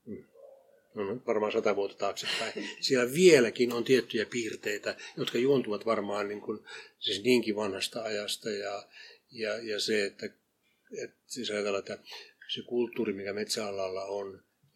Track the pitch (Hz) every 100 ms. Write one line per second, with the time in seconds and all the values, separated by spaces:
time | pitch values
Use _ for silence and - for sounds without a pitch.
0 | - 95 - - - - _ _ _ 107
1 | 98 123 - 107 107 107 107 98 98 -
2 | 101 95 - - 110 107 104 - - 131
3 | 123 143 185 147 113 - 120 120 113 131
4 | - 117 101 123 110 - 104 104 110 -
5 | - - 127 120 131 139 107 101 110 110
6 | 101 101 101 104 - 107 - - - -
7 | 120 98 113 123 110 104 107 95 - 120
8 | 110 107 101 - 113 101 101 101 - -
9 | - - _ 120 107 110 113 104 - 107
10 | 98 - 107 - _ _ _ _ - -
11 | 120 _ - 131 107 104 101 98 101 101
12 | - - - - - - - 120 113 123
13 | 107 98 98 101 107 - 104 98 95 92
14 | 98 101 98 95 _ _ _